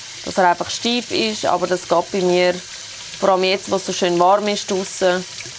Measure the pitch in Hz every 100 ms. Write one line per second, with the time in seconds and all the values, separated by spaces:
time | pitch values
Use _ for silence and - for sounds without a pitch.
0 | - - - - 180 170 175 - 233 240
1 | 233 - 220 214 - 175 175 180 - 170
2 | 175 202 180 180 180 180 - - - -
3 | - - 196 190 185 196 - 196 - 185
4 | 185 175 175 202 208 208 - 190 196 -
5 | 190 180 180 - -